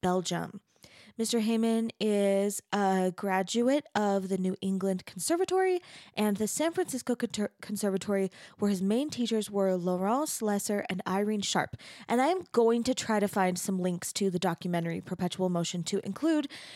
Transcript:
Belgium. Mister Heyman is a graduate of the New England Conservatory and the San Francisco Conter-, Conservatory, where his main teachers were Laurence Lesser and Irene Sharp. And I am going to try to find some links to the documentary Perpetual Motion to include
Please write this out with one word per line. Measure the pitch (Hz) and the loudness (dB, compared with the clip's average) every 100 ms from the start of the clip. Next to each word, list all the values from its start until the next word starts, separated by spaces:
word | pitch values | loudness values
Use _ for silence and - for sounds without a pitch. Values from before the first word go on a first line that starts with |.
Belgium. | 185 185 170 170 165 202 - _ - - - - | 0 2 0 -4 -4 -10 -20 _ -20 -20 -14 -6
Mister | 226 233 | 0 2
Heyman | 214 226 226 226 226 - | 2 2 2 2 0 0
is | 214 202 202 196 202 - - | 2 4 4 4 2 -2 -2
a | 202 196 190 185 180 | 2 4 4 2 0
graduate | 202 185 185 226 240 285 - | 0 0 0 0 2 2 0
of | 214 208 196 190 | 0 2 0 0
the | 190 | 0
New | 185 190 | 0 -2
England | 190 190 196 185 - | -2 0 0 -2 -6
Conservatory | 180 - 339 370 370 381 359 - - - - | -6 0 0 2 2 2 0 -4 -18 -10 -2
and | 214 202 | 0 0
the | 214 | -2
San | - 320 | 0 0
Francisco | 339 339 254 - | 0 -4 -4 -4
Conter-, | 240 233 - 208 - | -2 -4 -4 -4 -6
Conservatory, | - 202 202 190 208 196 190 - - - | -10 -2 0 0 0 0 0 -4 -20 -2
where | 202 | 0
his | 190 | 2
main | 190 226 302 | 2 0 0
teachers | - 233 220 202 | -2 0 0 0
were | 202 190 185 | 0 2 2
Laurence | 175 180 196 254 302 - | 0 0 0 0 -2 -2
Lesser | 214 202 - 202 - | -2 0 0 -2 -2
and | 180 - | -6 -2
Irene | 190 208 214 | -2 0 -2
Sharp. | 190 175 - - - - - | 0 -2 -2 -6 -18 -14 -2
And | 240 | 2
I | 277 | 2
am | 370 - | 0 0
going | - 226 240 233 | 2 4 4 0
to | 254 | -2
try | - 214 | 0 0
to | 202 | 2
find | 208 185 180 | 2 0 0
some | - 190 | -2 -2
links | 180 175 - | 0 -2 -6
to | - 196 | -2 0
the | 175 | 0
documentary | 180 170 180 175 170 175 | -2 -2 -2 -2 -2 -4
Perpetual | - 180 180 - 185 | -6 -4 -4 0 0
Motion | 175 165 175 | 0 -2 -4
to | 160 202 | -4 -4
include | - 190 320 311 285 - - | -4 -2 2 2 0 -8 -18